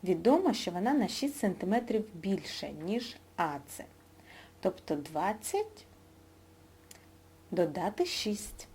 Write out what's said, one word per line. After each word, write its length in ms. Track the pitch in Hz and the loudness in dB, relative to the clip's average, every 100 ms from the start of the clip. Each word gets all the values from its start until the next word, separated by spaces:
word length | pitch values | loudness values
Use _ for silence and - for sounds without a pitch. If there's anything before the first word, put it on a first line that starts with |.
Відомо, 480 | 180 170 185 311 370 | 2 4 6 6 6
що 180 | 214 - | 2 0
вона 240 | 175 214 | 0 2
на 140 | 285 214 | 4 2
шість 300 | - 277 285 | 0 -4 0
сантиметрів 680 | 202 180 185 220 240 220 214 | 0 0 2 0 2 -2 -2
більше, 560 | 170 190 190 151 - 147 151 | -6 -2 -2 -2 -8 -8 -8
ніж 320 | 160 226 240 - - - | -4 -4 -4 -14 -18 -2
А 200 | 165 143 - | -2 -2 -10
Ц. 160 | - - - - - - - - - | -14 -14 -18 -20 -20 -20 -20 -20 -2
Тобто 360 | 190 180 - 147 | -2 -2 -4 -4
двадцять 920 | 147 156 180 220 - 392 427 - - - - - - - - - - - - - - - - - - | -2 0 0 0 -2 -2 -2 -8 -20 -20 -20 -20 -20 -20 -20 -20 -20 -20 -20 -20 -20 -20 -20 -20 -4
додати 560 | 277 262 - 196 208 349 | 2 2 2 -4 0 -2
шість 600 | - 214 208 - - - | 0 -2 -2 -6 -14 -18